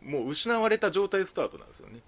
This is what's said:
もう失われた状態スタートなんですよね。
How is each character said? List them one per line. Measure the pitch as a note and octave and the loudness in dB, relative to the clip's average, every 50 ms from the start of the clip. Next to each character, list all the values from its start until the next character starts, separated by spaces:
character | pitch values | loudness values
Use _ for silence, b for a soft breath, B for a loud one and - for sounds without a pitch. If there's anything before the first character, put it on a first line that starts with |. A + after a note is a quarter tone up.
も | - C3 D3 C#3 | -8 -4 -2 -2
う | A2+ C3 | -2 0
失 | D3 - - A3+ A#3 A3+ | -2 0 0 0 2 2
わ | A3 A3 | 4 4
れ | G#3+ A3 | 4 4
た | - G3 | 2 2
状 | D#3 F#3+ G3+ F#3+ | 2 2 2 2
態 | - G3 F#3+ | 2 0 0
ス | F#3 - | 0 -2
タ | - C3+ | -2 -2
ー | G2 | -2
ト | - C#2+ | -4 -8
な | - | -16
ん | - | -20
で | - | -20
す | - | -20
よ | - - | -18 -18
ね。 | G#2+ A#2 - | -18 -18 -18